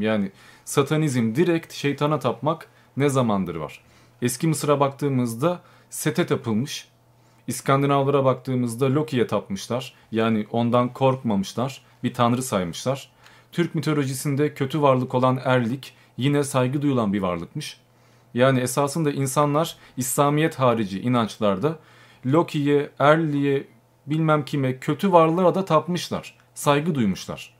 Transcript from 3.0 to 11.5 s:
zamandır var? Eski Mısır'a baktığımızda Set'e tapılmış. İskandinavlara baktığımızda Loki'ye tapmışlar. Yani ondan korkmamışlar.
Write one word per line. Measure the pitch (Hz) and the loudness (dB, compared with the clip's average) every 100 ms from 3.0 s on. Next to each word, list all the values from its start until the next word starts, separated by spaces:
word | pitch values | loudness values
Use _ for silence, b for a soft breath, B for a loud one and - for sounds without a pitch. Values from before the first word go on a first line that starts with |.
| 143 | 0
zamandır | 135 117 101 87 | 2 2 0 -2
var? | 82 73 - _ b b b | -4 -10 -12 _ b b b
Eski | 123 - 160 | -4 -2 -2
Mısır'a | 156 147 143 | -2 0 2
baktığımızda | 139 135 143 135 120 113 160 175 b b b | 0 -2 -2 0 -2 -2 -2 -2 b b b
Set'e | - 160 151 170 | -6 -4 -2 0
tapılmış. | 139 120 107 143 - - _ _ _ b b - | -2 -2 -2 -2 -8 -14 _ _ _ b b -10
İskandinavlara | - - 139 139 139 139 139 | -8 0 2 2 2 2 2
baktığımızda | 131 127 - 131 123 113 135 | 2 0 -2 -2 -2 0 0
Loki'ye | 139 151 127 107 | 0 0 0 0
tapmışlar. | 104 - 98 - 120 131 b b | 0 -4 -10 -6 -6 -8 b b
Yani | 110 113 110 104 | 0 2 0 -2
ondan | 117 117 123 123 | -2 2 2 0
korkmamışlar. | - 135 131 123 101 95 | 2 0 2 0 0 -2